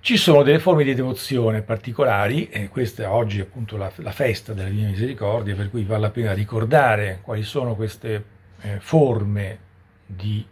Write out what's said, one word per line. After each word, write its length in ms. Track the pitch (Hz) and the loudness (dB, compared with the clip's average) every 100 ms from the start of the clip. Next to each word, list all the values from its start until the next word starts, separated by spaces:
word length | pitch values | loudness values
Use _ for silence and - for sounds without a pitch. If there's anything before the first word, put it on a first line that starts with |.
ci 140 | - 240 | 2 2
sono 260 | - 147 | 6 8
delle 160 | 139 160 | 8 6
forme 240 | 185 165 | 6 4
di 120 | 139 131 | 4 2
devozione 680 | 127 117 - 131 113 107 | -2 -4 -2 0 2 0
particolari, 880 | 104 113 - 117 135 101 101 139 214 | -2 -6 -6 0 2 2 2 0 -4
e 180 | - 98 | -6 -6
questa 360 | - 120 - | -4 -4 -4
è 40 | 104 | 0
oggi 320 | 107 113 101 | 0 0 -2
appunto 380 | 92 131 110 104 | -6 -8 -10 -6
la, 120 | 98 - | -8 -8
la 160 | 135 | -12
festa 400 | - 131 104 - | -2 -2 -2 -6
della 160 | 104 95 | -8 -4
Divina 220 | 104 107 | -2 -2
Misericordia, 680 | 95 120 139 101 113 104 98 | -2 -4 -4 -4 -2 -4 -4
per 140 | 101 | -4
cui 160 | 117 101 | -4 -4
vale 160 | 107 | -2
la 80 | 107 | -2
pena 240 | 107 113 | -2 -2
ricordare 880 | 98 104 110 110 147 131 107 101 92 | -2 -2 -2 2 4 4 2 -2 -6
quali 200 | - 107 | -8 -6
sono 300 | 107 147 123 | -4 -4 -4
queste, 520 | 107 110 - 113 107 107 - - - | -4 -6 -6 -6 -6 -8 -20 -20 -14
eh, 220 | 104 101 | -10 -10
forme 800 | - 160 139 113 101 104 98 101 - _ _ _ _ | 2 4 4 2 0 -2 -4 -10 -18 _ _ _ _
di 400 | 95 104 107 104 | -8 -4 -4 -6